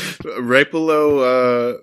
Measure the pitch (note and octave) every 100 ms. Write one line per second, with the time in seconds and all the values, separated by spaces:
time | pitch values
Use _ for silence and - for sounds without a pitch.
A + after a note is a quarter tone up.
0 | F#3 - - A2 A#2+ C3 C#3+ E3 D#3+ D3+
1 | D3+ C#3+ B2+ B2+ B2 A#2+ A#2+ -